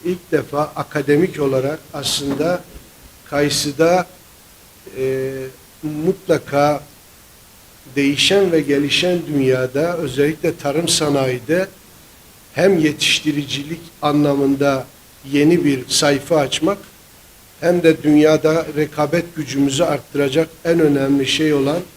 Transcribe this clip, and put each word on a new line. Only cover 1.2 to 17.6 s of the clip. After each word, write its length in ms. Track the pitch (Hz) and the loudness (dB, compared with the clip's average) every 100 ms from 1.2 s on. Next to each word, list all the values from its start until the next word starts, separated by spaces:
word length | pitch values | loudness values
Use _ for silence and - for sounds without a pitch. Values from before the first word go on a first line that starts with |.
| 180 147 | 2 0
olarak 400 | 139 131 135 156 - | -2 0 -2 -6 -10
aslında 720 | 147 131 - 139 135 156 175 - - - - - - - | -10 -6 -4 -4 -2 -2 -2 -6 -20 -20 -20 -20 -20 -6
kayısıda, 800 | 143 147 143 147 139 165 180 175 - - - - - - - - 127 | 0 0 0 -6 0 2 2 0 -12 -20 -20 -20 -20 -20 -20 -18 -6
e, 340 | 131 131 131 135 131 131 - - 151 151 160 | -4 -4 -6 -8 -14 -18 -20 -12 -10 -4 -4
mutlaka 800 | 180 - 151 - 143 147 143 143 - - - - - - - - - - 127 | -4 -2 -2 0 0 2 0 -8 -20 -20 -20 -20 -20 -20 -20 -20 -20 -8 -2
değişen 560 | 139 143 - 196 190 | 0 0 2 2 4
ve 100 | 160 | 2
gelişen 580 | 139 139 143 - 175 175 160 | 2 0 0 0 0 -2 -2
dünyada, 720 | 147 131 127 127 139 165 175 | 0 2 2 0 -2 -2 -2
özellikle 600 | 151 123 143 156 170 - | -6 0 0 0 -4 -4
tarım 300 | 143 143 165 | -4 -2 -2
sanayide 800 | - 151 143 131 127 113 170 190 - - - - - - - - | -2 0 0 0 -4 -2 -2 -2 -10 -20 -20 -20 -20 -20 -20 -12
hem 260 | - 180 185 | 0 2 4
yetiştiricilik 1040 | 151 143 - - 151 147 135 139 143 170 - - | 2 0 -2 0 -2 -4 -4 -8 -8 -12 -14 -6
anlamında 840 | 151 147 147 139 139 139 143 135 123 - - - 139 | 0 2 2 2 2 2 2 0 -4 -18 -20 -20 -4
yeni 340 | 143 147 170 143 | 2 4 4 2
bir 180 | 131 120 | -2 -2
sayfa 500 | - 151 143 - 160 | 0 2 0 0 0
açmak 400 | 135 - 165 202 - - - - - - - | 0 -2 -2 -4 -10 -20 -20 -20 -20 -20 -20
hem 240 | - | -4